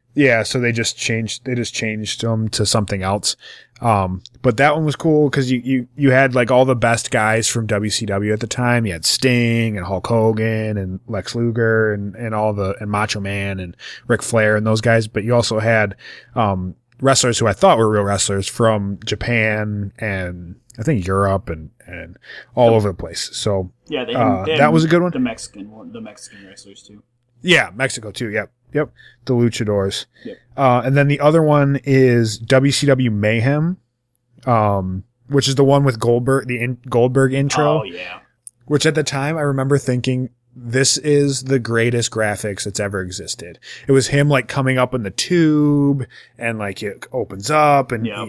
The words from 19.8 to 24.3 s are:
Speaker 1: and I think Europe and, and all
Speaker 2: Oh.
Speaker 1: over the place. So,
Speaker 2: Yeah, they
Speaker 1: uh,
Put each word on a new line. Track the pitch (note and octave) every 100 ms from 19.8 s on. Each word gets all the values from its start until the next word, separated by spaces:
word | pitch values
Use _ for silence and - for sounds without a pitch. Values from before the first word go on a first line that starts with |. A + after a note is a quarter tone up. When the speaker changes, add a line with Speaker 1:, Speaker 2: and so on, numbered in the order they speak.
| G2+ -
Speaker 1:
and | A2 G2 F2+ F2+ E2+ - _ -
I |
think | A2+ B2 F2
Europe | F#2+ G2 G2 -
and, | D#2+ D#2+ _ -
and | F2 E2+ - - - - -
all | A#2+
Speaker 2:
Oh. |
Speaker 1:
over | A2+ G2+
the |
place. | F2+ F#2+ F2 - -
So, | G#2+ G2 F2+ _ _
Speaker 2:
Yeah, | D3
they | B2
Speaker 1:
uh, | B2 A2+